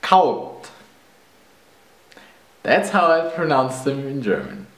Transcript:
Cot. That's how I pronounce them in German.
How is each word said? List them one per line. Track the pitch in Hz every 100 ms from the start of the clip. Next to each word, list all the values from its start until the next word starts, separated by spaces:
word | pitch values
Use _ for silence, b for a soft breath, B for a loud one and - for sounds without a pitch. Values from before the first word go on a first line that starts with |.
Cot. | - 185 156 104 - - - - - _ _ _ _ _ _ _ _ _ _ _ _ B B B B _
That's | - - -
how | 202 170
I | 165 165
pronounce | 170 160 135 131 127
them | 143 139 139
in | 139
German. | 110 80 - 101 -